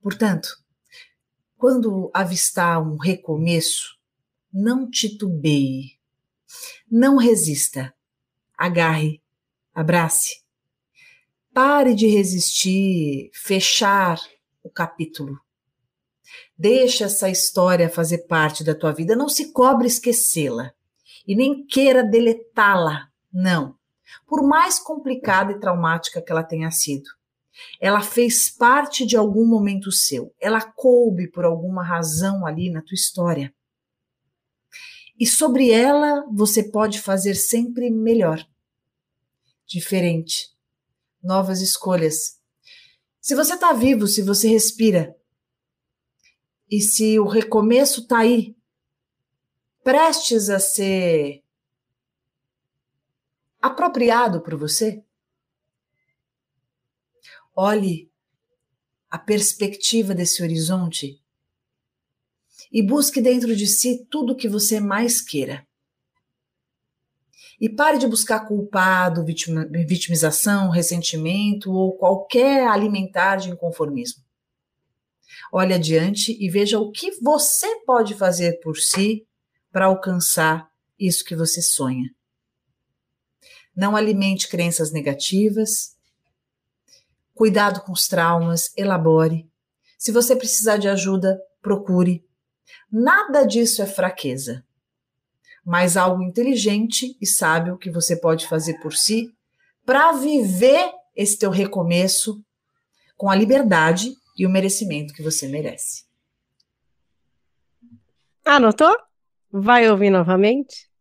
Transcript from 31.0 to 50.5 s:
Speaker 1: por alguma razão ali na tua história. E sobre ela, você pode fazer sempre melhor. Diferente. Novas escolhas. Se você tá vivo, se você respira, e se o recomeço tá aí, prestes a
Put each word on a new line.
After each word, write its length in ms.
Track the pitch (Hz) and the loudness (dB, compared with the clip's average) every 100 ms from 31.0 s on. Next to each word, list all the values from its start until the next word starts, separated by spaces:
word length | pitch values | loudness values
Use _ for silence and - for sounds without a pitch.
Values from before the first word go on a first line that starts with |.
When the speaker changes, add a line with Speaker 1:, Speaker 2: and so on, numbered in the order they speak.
| 233 180 180 | 4 0 -6
Speaker 1:
por 140 | - 175 | -2 -2
alguma 380 | 165 180 185 | 0 -6 -6
razão 600 | 170 170 160 156 190 196 170 | -4 -4 -4 -2 -2 -2 -6
ali 240 | 156 180 | -6 -6
na 140 | 160 | -6
tua 100 | 156 | -8
história. 580 | 185 - - 175 151 139 _ _ _ _ _ _ _ _ _ _ _ _ - - - - _ | -6 -6 -2 -4 -2 -6 _ _ _ _ _ _ _ _ _ _ _ _ -20 -20 -20 -20 _
E 60 | 233 | 0
sobre 460 | - 302 254 254 | 2 2 4 4
ela, 520 | 226 254 285 294 285 294 | 6 4 4 2 0 -4
você 300 | 208 214 220 | 0 0 0
pode 400 | 208 208 214 208 | -2 -2 -2 -4
fazer 320 | - 196 196 | -4 -2 -2
sempre 560 | 190 - 233 240 240 240 | -2 -2 -2 -2 -4 -4
melhor. 560 | 220 220 233 175 160 - _ _ _ _ _ _ _ _ _ _ _ _ | -2 2 2 2 -2 -10 _ _ _ _ _ _ _ _ _ _ _ _
Diferente. 840 | 175 - 190 175 165 165 - - _ _ _ _ _ _ _ | -10 -4 -2 0 -2 -4 -8 -8 _ _ _ _ _ _ _
Novas 360 | 180 190 190 185 | -2 -2 0 -4
escolhas. 800 | 190 - 190 180 160 156 - - _ _ _ - _ _ _ _ | -4 -4 -2 0 0 -2 -8 -12 _ _ _ -20 _ _ _ _
Se 140 | - | -4
você 240 | 277 311 359 | -2 0 0
tá 160 | 349 | 0
vivo, 320 | 262 254 240 202 | 2 2 2 2
se 160 | 214 | 0
você 260 | 196 196 220 | 0 0 4
respira, 680 | 220 214 - 220 180 151 - _ _ _ _ _ _ _ _ _ _ _ _ _ _ _ | 4 2 2 2 2 -2 -10 _ _ _ _ _ _ _ _ _ _ _ _ _ _ _
e 80 | 208 | -2
se 400 | 208 - 220 220 | 0 2 2 2
o 80 | 202 | 2
recomeço 800 | 214 220 220 214 240 277 - - | 0 2 0 4 4 2 0 -2
tá 120 | 233 | 2
aí, 360 | 226 240 202 - _ _ _ _ _ _ _ _ _ _ _ _ | 4 2 0 -12 _ _ _ _ _ _ _ _ _ _ _ _
prestes 640 | 262 277 320 - - 226 | 0 4 4 2 0 0
a 80 | 202 | 0